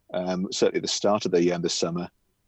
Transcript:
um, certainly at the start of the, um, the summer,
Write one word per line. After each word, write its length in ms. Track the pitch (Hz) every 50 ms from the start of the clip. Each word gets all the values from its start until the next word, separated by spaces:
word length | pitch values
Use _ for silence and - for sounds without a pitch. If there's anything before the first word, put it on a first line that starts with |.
| _ - -
um, 320 | 90 90 90 92 90 92 -
certainly 280 | - - 117 - - 87
at 40 | 80
the 60 | -
start 380 | - - - 101 104 107 -
of 60 | 95 90
the, 200 | 87 87 87 87
um, 80 | 85
the 80 | 85 85
summer, 400 | - - - 82 85 87 87 - _ _ _ _ _ _ _